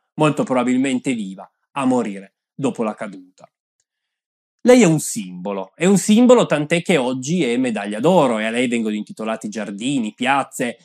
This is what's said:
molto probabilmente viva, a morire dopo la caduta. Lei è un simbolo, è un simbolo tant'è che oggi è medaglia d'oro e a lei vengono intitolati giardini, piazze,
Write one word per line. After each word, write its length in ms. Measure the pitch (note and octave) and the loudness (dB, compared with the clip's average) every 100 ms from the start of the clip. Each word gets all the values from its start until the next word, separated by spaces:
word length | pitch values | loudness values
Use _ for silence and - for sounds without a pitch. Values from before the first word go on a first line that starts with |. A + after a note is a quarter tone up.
| _ - | _ 0
molto 280 | D3+ C#3+ | 0 0
probabilmente 720 | A#2+ B2+ B2 B2+ C3+ B2 C#3 | -2 -2 0 0 0 -2 -4
viva, 360 | A#2 F#2+ F#2 F#2 _ _ | -6 -6 -12 -20 _ _
a 120 | C#3 C3 | -4 0
morire 480 | B2+ A2 G2 G2 _ _ | 0 -2 -8 -16 _ _
dopo 300 | - C3 A2+ | -6 -6 -4
la 120 | A2 - | -6 -6
caduta. 520 | G#2+ F#2 F2+ _ - _ _ _ _ _ _ _ _ _ _ _ | -12 -14 -20 _ -20 _ _ _ _ _ _ _ _ _ _ _
Lei 200 | A#3+ B3 | 6 6
è 20 | F3 | 6
un 140 | D3+ | 2
simbolo, 720 | - A2+ F#2 F2+ G2 G2 F#2+ | -2 -8 -10 -10 -8 -8 -10
è 140 | - F3+ | -2 2
un 100 | G3 | 2
simbolo 480 | - G#3+ B3 A#3+ D#3+ | 4 6 6 6 4
tant'è 380 | D3+ D3+ E3+ | 0 -2 -2
che 140 | F#3 D#3+ | 0 0
oggi 460 | B2 C3 C3 F3+ | 0 -4 -4 -2
è 140 | B2 B2 | 0 0
medaglia 420 | B2+ G#2+ G#2 G#2+ | -2 -4 -6 -2
d'oro 380 | D3+ F#3 C3 A2 | 2 4 4 0
e 80 | A2 | -2
a 60 | |
lei 160 | A#2 B2+ | -2 -2
vengono 260 | A#2+ A2 | -2 -2
intitolati 560 | G#2 G2+ G2+ A2 A2 G#2+ | -4 -8 -10 -8 -8 -8
giardini, 640 | G#2+ G2+ G2+ B2 C#3 G#2+ | -10 -10 -8 -4 -4 -4
piazze, 640 | - B2+ C#3 - - A#2+ - | -4 -2 -2 -4 -6 -8 -8